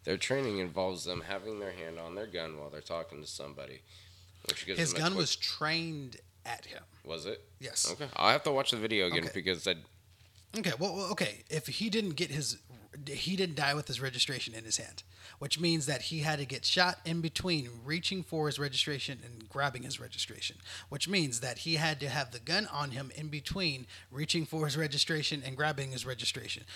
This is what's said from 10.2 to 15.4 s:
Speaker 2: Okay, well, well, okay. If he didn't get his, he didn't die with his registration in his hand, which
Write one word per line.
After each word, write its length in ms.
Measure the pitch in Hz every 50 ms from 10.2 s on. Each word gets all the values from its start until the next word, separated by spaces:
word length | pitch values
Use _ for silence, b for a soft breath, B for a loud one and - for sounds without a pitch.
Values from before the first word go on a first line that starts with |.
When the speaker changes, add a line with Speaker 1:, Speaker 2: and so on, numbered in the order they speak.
| - - _ - - _ - 220
Speaker 2:
Okay, 140 | 214 185 120 120
well, 160 | 175 202 -
well, 140 | 196 196 180
okay. 300 | 202 - 175 107 104 - - -
If 160 | 156 156 -
he 240 | - 131 - 214 226
didn't 220 | 196 226 214 190 147
get 140 | 135 180 156
his, 260 | 135 156 143 - - - - - 131 - - - - 147 139
he 300 | 143 143 135 - 165 190
didn't 200 | 185 190 175 151
die 180 | 147 147 143 143
with 120 | 151 143
his 140 | - 127 117
registration 540 | 135 135 123 123 - - 135 120 - 120 117
in 100 | 113 110
his 140 | 110 107 -
hand, 240 | 110 - - - - B B B B B B
which 220 | B